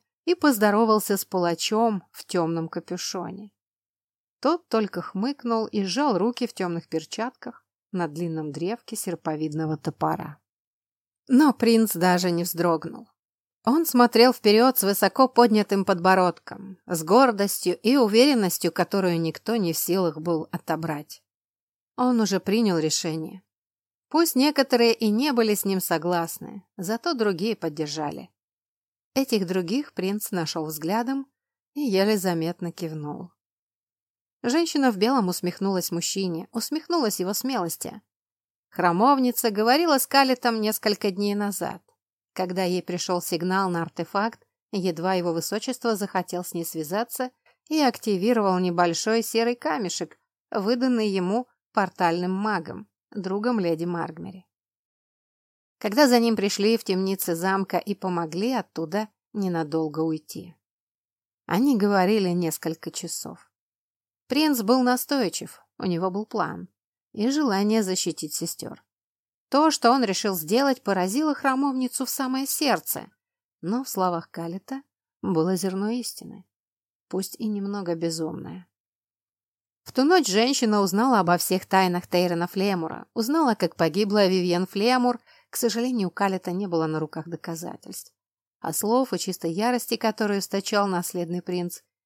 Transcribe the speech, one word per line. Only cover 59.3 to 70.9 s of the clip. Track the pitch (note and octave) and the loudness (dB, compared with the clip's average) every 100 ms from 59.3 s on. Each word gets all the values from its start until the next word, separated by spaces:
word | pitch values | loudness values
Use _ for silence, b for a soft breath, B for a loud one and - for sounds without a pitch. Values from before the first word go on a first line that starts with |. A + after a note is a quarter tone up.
ненадолго | G#3 F#3 E3+ D3+ D#3+ D#3+ D3+ | -4 -2 -2 -2 -2 -2 -2
уйти. | D#3+ D#3 - - F3 - _ _ _ _ _ _ _ _ - | -2 -2 -8 -14 -14 -20 _ _ _ _ _ _ _ _ -4
Они | F3+ C#4 A#3 | 2 4 4
говорили | G3+ G3+ F#3 A3 F#3 | 4 4 4 4 2
несколько | F3 E3 - E3 D#3+ D#3+ | 0 -2 -4 -6 -6 -10
часов. | - E3 - E3 F3 _ _ _ _ _ _ _ _ - | -12 -10 -10 -12 -16 _ _ _ _ _ _ _ _ -2
Принц | C4 D#4 B3+ | 0 2 2
был | G3+ B3+ | 2 2
настойчив, | B3 B3 - C#4 G3 - - - _ - | 4 0 0 -2 -2 -4 -12 -16 _ -6
у | |
него | F#3+ E3+ F#3 | -2 0 -2
был | G3 G#3+ | -4 -6
план | G#3+ D#3+ F3 F#3 _ _ _ _ | -4 -4 -6 -14 _ _ _ _
и | G#3+ A3+ | -4 0
желание | C#4+ C#4 G3 G#3 A3 | 2 0 2 2 2
защитить | F#3+ F#3 F3 D3+ D3+ | 0 -2 -4 -4 -8
сестёр. | - E3 - - - _ _ _ _ _ _ - | -6 -8 -8 -14 -16 _ _ _ _ _ _ 0
То, | C4+ D#4 | 2 4
что | - A#3 | 4 4
он | C4 | 4
решил | A3 F#3 G#3 | 2 0 -2
сделать, | F#3 D#3 A3+ C#4 B3+ | -4 0 2 2 0
поразило | - | -2